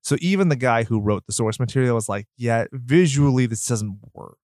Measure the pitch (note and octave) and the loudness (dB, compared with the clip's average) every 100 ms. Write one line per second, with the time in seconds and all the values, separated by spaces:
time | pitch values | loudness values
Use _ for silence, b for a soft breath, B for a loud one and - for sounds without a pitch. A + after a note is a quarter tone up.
0 | - D3 E3+ F#3+ F#3 C3+ B2+ A#2 A2 A2+ | -2 -2 0 2 2 2 2 0 2 0
1 | G#2 G#2 - G#2+ A2 A2 A#2+ C3+ B2+ A#2 | 0 -2 -4 -4 -2 -2 -2 0 0 0
2 | A2 G2+ A2 _ A#2+ A2+ A2+ C3+ B2 D3+ | -2 -8 -8 _ -2 0 -2 -8 2 4
3 | F3 C#3 C#3+ B2+ B2 A2 - A#2 G#2 G2+ | 4 4 2 2 0 -2 -4 -4 -4 -10
4 | - - - - | -16 -20 -20 -20